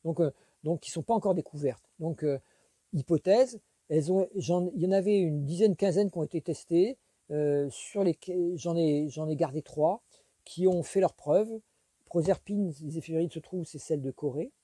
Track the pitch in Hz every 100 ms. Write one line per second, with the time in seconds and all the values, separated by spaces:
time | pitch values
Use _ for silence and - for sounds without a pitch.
0 | 160 165 156 - _ _ 151 165 - 165
1 | - 226 202 190 - 143 143 120 _ _
2 | 160 156 151 135 _ _ _ _ _ 160
3 | - 165 180 214 262 233 _ _ _ 156
4 | 151 185 180 202 131 175 180 - 180 196
5 | 190 202 170 147 143 170 214 175 196 180
6 | 202 175 151 165 - 156 - 170 208 269
7 | _ _ _ 151 147 143 143 - - 208
8 | 185 160 - 180 175 175 170 170 160 147
9 | 151 156 156 147 160 147 - 151 156 214
10 | _ _ _ _ - - 185 180 - -
11 | 156 - 147 170 220 220 _ _ _ _
12 | _ 175 160 185 - 208 190 143 156 160
13 | 156 160 170 160 - 185 165 151 - 151
14 | 135 - 147 131 240 _